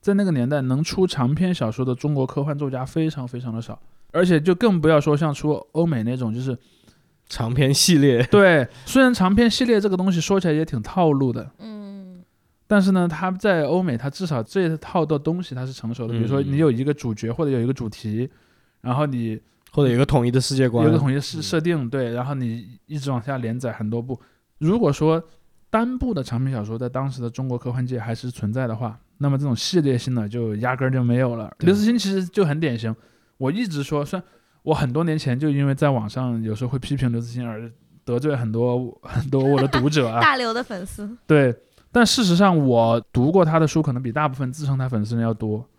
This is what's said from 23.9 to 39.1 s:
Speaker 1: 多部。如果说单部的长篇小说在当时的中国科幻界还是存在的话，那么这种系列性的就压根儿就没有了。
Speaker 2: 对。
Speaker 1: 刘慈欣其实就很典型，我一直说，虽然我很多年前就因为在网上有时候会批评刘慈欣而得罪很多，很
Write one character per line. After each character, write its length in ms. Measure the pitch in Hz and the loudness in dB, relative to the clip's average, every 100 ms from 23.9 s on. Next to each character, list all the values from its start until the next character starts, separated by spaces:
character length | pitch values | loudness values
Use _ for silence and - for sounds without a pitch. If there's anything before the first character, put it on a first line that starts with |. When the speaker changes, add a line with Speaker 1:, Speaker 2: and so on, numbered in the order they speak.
Speaker 1:
多 100 | 117 | -4
部。 180 | 123 127 _ _ _ _ | -6 -10 _ _ _ _
如 200 | 156 226 | 0 2
果 140 | 190 | 2
说 300 | 139 156 160 170 - _ _ _ | 2 2 0 -4 -20 _ _ _
单 280 | 220 240 254 | -2 0 -2
部 160 | 254 | -4
的 80 | 190 | -4
长 200 | 127 120 | -4 -4
篇 100 | 135 | -2
小 120 | 131 | -4
说 140 | 104 113 | -6 -6
在 100 | 123 | -6
当 200 | 131 135 | -4 -6
时 120 | 127 | -6
的 80 | 117 | -8
中 180 | 117 131 | -6 -6
国 100 | 123 | -4
科 140 | 127 | -4
幻 160 | 123 123 | -4 -4
界 140 | 123 | -6
还 140 | 110 | -6
是 160 | 113 123 | -8 -8
存 220 | - 104 | -6 -4
在 140 | 117 127 | -4 -4
的 80 | |
话， 240 | 110 120 113 _ _ | -4 -8 -10 _ _
那 100 | 143 | -2
么 80 | 135 | 0
这 60 | |
种 100 | 143 | -2
系 260 | 117 - 180 | -2 0 0
列 160 | 143 123 | 2 0
性 180 | 131 | -2
的 120 | 123 104 | -4 -4
就 300 | 120 113 107 | -4 -4 -2
压 180 | 120 | -2
根 140 | 127 131 | -2 0
儿 20 | |
就 140 | 131 | 0
没 140 | 120 120 | 2 2
有 180 | 131 117 | 0 -2
了。 160 | 107 - | -10 0
Speaker 2:
对。 80 | 165 | 2
Speaker 1:
刘 80 | |
慈 100 | 202 | 4
欣 120 | 208 240 | 2 2
其 140 | 196 | 0
实 140 | 196 | -2
就 200 | 180 214 | -2 0
很 140 | 175 147 | 0 2
典 180 | 165 117 | -2 -2
型， 180 | 113 110 _ _ _ _ | -4 -6 _ _ _ _
我 160 | 131 | -2
一 140 | 185 240 | -2 -2
直 160 | 151 | -4
说， 220 | 135 147 | -2 -4
虽 140 | 143 185 | -2 -6
然 80 | - _ _ _ | -10 _ _ _
我 120 | - | -2
很 180 | 156 135 | 0 0
多 120 | 131 | 0
年 120 | 170 156 | 0 -2
前 220 | 143 123 | -2 -2
就 100 | 151 | 0
因 180 | 139 139 | 2 0
为 80 | |
在 160 | 135 147 | 2 2
网 180 | 131 104 | 2 -2
上 340 | 131 127 117 | -4 -4 -4
有 120 | 110 | -4
时 100 | 107 | -4
候 60 | 123 | -4
会 80 | 131 | -6
批 180 | - 139 | -4 -2
评 160 | 127 | -2
刘 80 | 117 | -2
慈 80 | 117 | -6
欣 180 | 120 120 | -10 -10
而 240 | 107 117 - _ _ | -10 -14 -18 _ _
得 140 | - 120 | -4 -2
罪 160 | 147 | 0
很 160 | 139 117 | -2 -2
多， 480 | 113 123 123 123 - | 0 0 0 -4 -12
很 260 | - | -6